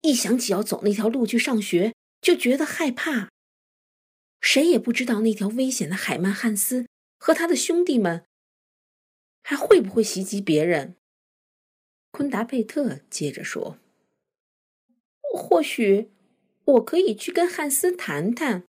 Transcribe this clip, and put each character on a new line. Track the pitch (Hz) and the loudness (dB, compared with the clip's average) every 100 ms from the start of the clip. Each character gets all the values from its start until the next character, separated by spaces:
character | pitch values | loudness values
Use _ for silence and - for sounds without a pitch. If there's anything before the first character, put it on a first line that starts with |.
一 | 320 | 2
想 | 247 - 247 | 0 2 0
起 | - | 0
要 | 190 | -2
走 | 214 - | -2 -2
那 | 202 | -2
条 | 208 214 | 0 0
路 | 254 226 | 0 0
去 | 233 | 0
上 | 254 233 | 0 -2
学， | 196 175 202 - _ _ | 0 0 0 -2 _ _
就 | - | 2
觉 | 349 240 269 | 2 2 2
得 | |
害 | 302 - 311 | 0 -2 -2
怕。 | 240 - 269 190 _ _ _ _ _ _ _ _ _ _ _ | -2 -4 -4 -6 _ _ _ _ _ _ _ _ _ _ _
谁 | - - | 0 4
也 | 320 277 | 4 2
不 | - | 2
知 | 233 | -4
道 | 247 214 | -2 0
那 | 220 | 0
条 | 208 196 | 0 -2
危 | 226 262 | -2 -2
险 | 262 151 | -2 -4
的 | |
海 | 185 - 180 | -4 -4 -2
曼 | 185 | -2
汉 | 196 233 208 | 0 -2 -2
斯 | - 254 240 _ _ _ | -2 -4 -6 _ _ _
和 | - | 0
他 | 320 339 | 0 2
的 | |
兄 | 330 - 339 | 0 0 0
弟 | 359 262 | 2 2
们 | 190 170 _ _ _ _ _ _ _ _ _ _ _ _ | 0 -2 _ _ _ _ _ _ _ _ _ _ _ _
还 | - | -8
会 | 285 - 381 | -4 4 4
不 | 196 | 4
会 | 233 | -2
袭 | 214 185 | -2 -2
击 | 190 202 | -6 -6
别 | 196 151 | 0 0
人。 | 160 165 135 180 _ _ _ _ _ _ _ _ _ _ _ | 2 0 -4 -14 _ _ _ _ _ _ _ _ _ _ _
昆 | - 285 | -6 -4
达 | 202 | -2
佩 | 226 262 | -4 -2
特 | 220 - 262 139 _ | -2 -2 -4 -4 _
接 | - 147 | -8 -6
着 | - | -6
说 | - - - - _ _ _ _ _ _ _ _ _ _ _ _ _ _ 587 | -10 -8 -8 -12 _ _ _ _ _ _ _ _ _ _ _ _ _ _ -8
：“或 | 381 - 349 | -8 2 2
许 | 294 - 214 196 233 _ _ _ _ _ | 2 0 4 4 2 _ _ _ _ _
我 | - 262 | 4 4
可 | 233 339 | 4 0
以 | 381 | 2
去 | 208 - | 0 -4
跟 | 339 349 | 0 0
汉 | 349 294 | 0 -4
斯 | 285 359 | 0 0
谈 | 359 - 147 175 | -2 -6 -4 -2
谈 | 240 311 190 - | -2 -2 -2 -6